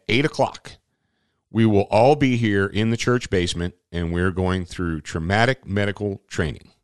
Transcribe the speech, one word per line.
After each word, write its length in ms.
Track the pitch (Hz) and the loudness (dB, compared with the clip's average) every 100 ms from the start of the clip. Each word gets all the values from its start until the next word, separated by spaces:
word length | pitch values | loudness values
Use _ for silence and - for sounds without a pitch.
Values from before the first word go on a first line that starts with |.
| - | -2
eight 160 | 117 151 | 0 0
o'clock, 480 | - 127 - - - _ _ _ _ _ _ _ | 0 -2 -4 -20 -20 _ _ _ _ _ _ _
we 160 | 110 113 | 2 4
will 180 | 101 | 4
all 320 | 101 104 127 147 | 4 4 6 4
be 200 | 139 120 | 2 2
here 300 | 113 101 98 | 2 2 0
in 240 | 98 113 | 0 -2
the 80 | 117 | 0
church 320 | - 123 - | 0 0 0
basement, 460 | 95 87 85 87 - _ | -2 0 -2 -6 -8 _
and 200 | 87 85 | -6 -2
we're 200 | 87 92 | 0 0
going 340 | 90 92 92 87 | 0 -2 -2 -6
through 340 | - 87 78 | -6 -4 -6
traumatic 640 | - 87 82 104 123 131 - | -6 -6 0 2 2 0 -4
medical 560 | 98 101 98 104 98 - | -2 -2 -2 -6 -6 -8
training, 440 | - 80 - - _ | -4 -4 -6 -16 _